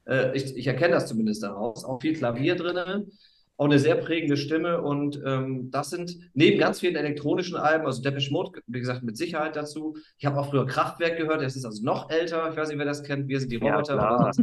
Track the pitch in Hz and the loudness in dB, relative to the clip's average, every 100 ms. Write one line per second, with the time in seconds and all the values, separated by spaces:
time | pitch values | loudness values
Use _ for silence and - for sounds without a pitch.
0 | - 131 131 135 131 - 127 131 175 165 | -2 2 2 0 -4 -4 -2 2 4 4
1 | - 113 107 104 101 101 117 110 123 127 | 2 0 0 0 -4 -6 -6 -6 -8 -4
2 | 147 156 123 127 147 180 175 180 180 202 | -2 0 0 0 0 0 -2 -2 -2 -4
3 | 202 - _ _ _ - 147 147 147 165 | -6 -12 _ _ _ 0 6 6 6 2
4 | - 165 156 139 135 160 175 170 143 143 | 2 0 2 0 0 0 0 0 0 -2
5 | 143 143 135 135 131 131 127 135 147 175 | -2 -4 -2 -2 -2 -4 -4 -4 -4 -6
6 | 175 - - 127 180 196 160 202 180 160 | -8 -10 -6 4 6 6 2 2 0 0
7 | 147 - 147 175 180 165 151 160 151 117 | -2 -2 -2 -2 -2 0 2 2 2 -2
8 | 139 135 127 156 185 - - 123 123 123 | -2 -2 0 -2 -2 -8 -10 -6 -4 -4
9 | 120 110 160 165 156 151 147 156 156 156 | -6 -6 -4 -2 -2 -4 -8 -6 -8 -8
10 | - - 143 143 139 139 127 - 170 - | -16 -6 -2 0 2 2 2 0 0 0
11 | 165 165 156 156 131 127 123 107 123 185 | 0 0 0 0 -2 -4 -8 -4 -2 -2
12 | - 160 175 165 160 160 156 147 143 143 | 0 0 0 0 -2 -2 -2 -2 -2 -2
13 | - 139 135 135 127 117 - 104 - 135 | -4 -4 -2 -2 -2 0 2 2 0 2
14 | 104 120 107 156 | 2 4 4 4